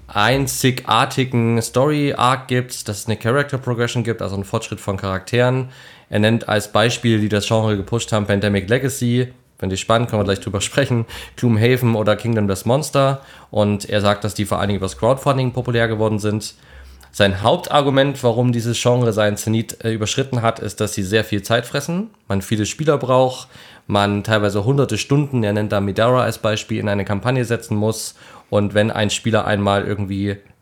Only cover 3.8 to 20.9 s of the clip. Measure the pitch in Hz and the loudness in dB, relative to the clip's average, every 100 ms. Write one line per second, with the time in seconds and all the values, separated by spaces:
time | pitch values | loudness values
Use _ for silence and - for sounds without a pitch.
3.8 | 120 123 113 110 95 98 95 113 - 101 | -2 -2 -2 -4 -4 -6 -4 -6 -6 -8
4.8 | - 95 98 95 - 120 123 131 127 - | -6 -4 -4 -6 -2 0 2 0 -4 -12
5.8 | - - _ 104 107 117 - 107 - 104 | -20 -20 _ 2 2 2 0 -2 0 2
6.8 | 117 - 117 110 107 104 - 113 110 104 | 2 2 2 2 2 0 2 2 2 0
7.8 | 95 117 - 110 101 101 104 101 90 127 | -2 -4 -2 -2 0 0 2 0 2 0
8.8 | 131 - 123 123 123 - _ - 92 95 | 0 -2 0 0 0 -6 _ -8 -4 -2
9.8 | - 113 120 107 98 95 - 98 - - | 0 0 2 0 0 -2 -2 -4 -2 -2
10.8 | 135 120 113 - - - 123 107 117 127 | 0 0 -2 -10 -16 -2 2 4 4 4
11.8 | 120 110 104 104 117 113 101 92 110 139 | 2 2 2 0 0 0 0 -2 0 0
12.8 | 151 143 135 139 - - - 107 104 101 | 2 2 2 0 -8 -20 -6 0 2 0
13.8 | - 104 101 104 104 - 98 90 101 101 | -2 0 2 0 -2 -4 -2 -2 0 -2
14.8 | 95 - 113 135 143 135 127 127 123 117 | -4 -2 0 0 0 0 0 -2 -2 0
15.8 | 113 107 110 107 104 107 - - - - | 0 0 0 0 -2 -2 -6 -14 -20 -20
16.8 | - - - - 101 92 110 170 - 147 | -20 -20 -16 2 2 4 2 0 2 2
17.8 | 139 135 139 135 123 113 123 117 117 113 | 4 4 2 2 0 2 2 2 -2 0
18.8 | 120 123 117 104 104 104 - 110 117 - | 2 4 2 2 0 0 0 0 -2 -6
19.8 | 113 110 104 - 131 123 113 113 107 - | -4 -2 -2 -2 -2 0 0 -2 -8 -4
20.8 | 104 | -4